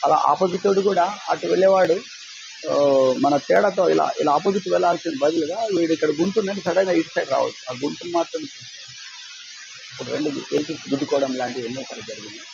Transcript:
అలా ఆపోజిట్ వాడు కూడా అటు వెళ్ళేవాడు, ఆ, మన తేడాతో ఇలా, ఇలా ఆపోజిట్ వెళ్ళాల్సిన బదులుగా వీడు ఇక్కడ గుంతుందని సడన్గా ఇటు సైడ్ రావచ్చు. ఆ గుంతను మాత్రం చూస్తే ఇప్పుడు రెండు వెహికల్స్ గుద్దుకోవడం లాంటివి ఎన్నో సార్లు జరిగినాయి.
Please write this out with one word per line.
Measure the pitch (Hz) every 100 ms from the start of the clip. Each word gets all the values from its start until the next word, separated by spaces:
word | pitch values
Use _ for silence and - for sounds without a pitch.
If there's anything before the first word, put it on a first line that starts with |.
అలా | 143 151 135
ఆపోజిట్ | 147 185 185 202
వాడు | 196
కూడా | 196 185 175 208 -
అటు | 160 170
వెళ్ళేవాడు, | 165 190 190 185 175 - - - - - - 156
ఆ, | 143 143 135 131 123
మన | 139 143
తేడాతో | - - 202 190 175
ఇలా, | 160 156 -
ఇలా | 151
ఆపోజిట్ | 147 196 196 185
వెళ్ళాల్సిన | 180 180 170 170 139
బదులుగా | 143 165 151 190 226 185
వీడు | 165
ఇక్కడ | 160 156
గుంతుందని | 151 180 202 190 202
సడన్గా | 180 170 190
ఇటు | 170 160
సైడ్ | - 165
రావచ్చు. | 131 131 - -
ఆ | 127
గుంతను | 143 165 -
మాత్రం | 339 165 -
చూస్తే | - - 123 - - - - - - - - - - - -
ఇప్పుడు | 127 123
రెండు | 123 214
వెహికల్స్ | 135 - 143 151 151 -
గుద్దుకోవడం | 135 143 143 135 127
లాంటివి | 123 123 117
ఎన్నో | 131
సార్లు | 131 117
జరిగినాయి. | 110 127 107 - -